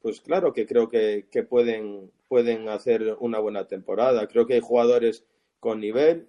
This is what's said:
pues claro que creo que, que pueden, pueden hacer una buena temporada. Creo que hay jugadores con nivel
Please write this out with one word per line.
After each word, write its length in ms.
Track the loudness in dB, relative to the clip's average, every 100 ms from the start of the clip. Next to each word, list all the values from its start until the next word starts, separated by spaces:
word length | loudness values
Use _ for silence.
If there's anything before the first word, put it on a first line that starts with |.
pues 180 | -8 -10
claro 320 | -4 -2 -2
que 140 | -2 0
creo 220 | 0 2
que, 380 | 0 0 -2 _
que 120 | -6
pueden, 680 | 0 2 2 -2 -8 -12 -18 _ _
pueden 400 | 2 2 -2 -6
hacer 480 | -4 0 0 0 -4
una 180 | -4 -2
buena 280 | -4 -6 -8
temporada. 600 | -10 -6 0 2 0 0
Creo 180 | 0
que 100 | 2
hay 40 | 0
jugadores 640 | 2 2 4 2 0 -4 _ _ _ _
con 180 | -6 -4
nivel 480 | -4 2 2 0